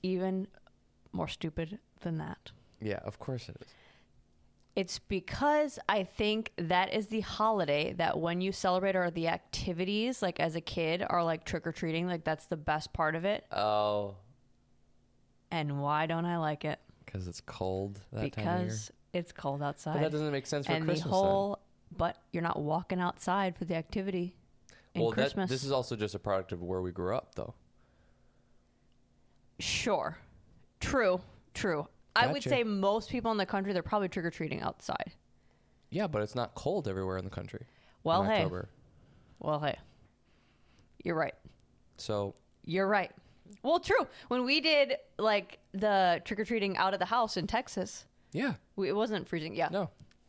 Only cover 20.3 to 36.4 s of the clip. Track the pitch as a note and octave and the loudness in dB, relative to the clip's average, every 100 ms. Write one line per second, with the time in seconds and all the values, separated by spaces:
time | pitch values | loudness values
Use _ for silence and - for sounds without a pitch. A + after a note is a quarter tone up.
20.3 | C#3 C3+ D3 C#3 D#3+ E3 D#3+ E3 F#3+ G3 | -2 -2 -2 0 0 2 0 2 4 4
21.3 | G3 G3 - - _ - - E3 - _ | 4 2 -4 -10 _ -12 -2 -2 -2 _
22.3 | F3 E3 - D3 D#3+ F3 F3+ F3+ - - | -2 -2 0 0 0 0 0 0 0 0
23.3 | F#3+ F#3+ E3+ E3+ E3 D#3+ A3 F#3+ F#3 F3 | 2 2 -2 -2 -2 -2 -2 -2 -2 -2
24.3 | - - - - - - - A2+ A2+ C3+ | -6 -20 -20 -20 -20 -8 0 2 2 2
25.3 | - F#3 C3 C3+ C3+ A#2+ A2+ G#2 G2+ G#2 | 2 0 0 0 0 0 -2 -2 -2 0
26.3 | F#2+ F2+ F2 F2 F#2 F#2 F2 F2+ A2+ - | 0 0 -4 -2 -2 -2 -2 0 -2 -4
27.3 | - - - _ _ _ _ - _ _ | -8 -10 -10 _ _ _ _ -20 _ _
28.3 | _ _ - _ _ _ _ _ _ _ | _ _ -20 _ _ _ _ _ _ _
29.3 | _ - - - - A#3+ G3 - E3+ - | _ -20 -8 -4 0 2 2 0 -6 -12
30.3 | - - - - - - C4+ G#3 F#3 - | -20 -20 -20 -20 -6 0 4 4 4 -2
31.3 | - - - G3+ D#3 - - - - B3+ | -20 -14 -4 0 0 -4 -12 -2 4 4
32.3 | C#4+ - C4 A3 G3+ G3 A3 - B3+ A3+ | 2 2 2 2 2 2 2 0 -2 0
33.3 | G#3+ F#3+ G3 F#3+ F#3 - G#3 F#3+ F#3+ E3+ | 2 2 0 0 -2 0 0 0 -2 -2
34.3 | - D#3+ - - - - - - - _ | -2 -4 -4 -4 -6 -4 -4 -6 -12 _
35.3 | _ _ _ _ _ _ E3+ G3+ A2+ G#2 | _ _ _ _ _ _ -4 0 0 -2
36.3 | B2+ | -2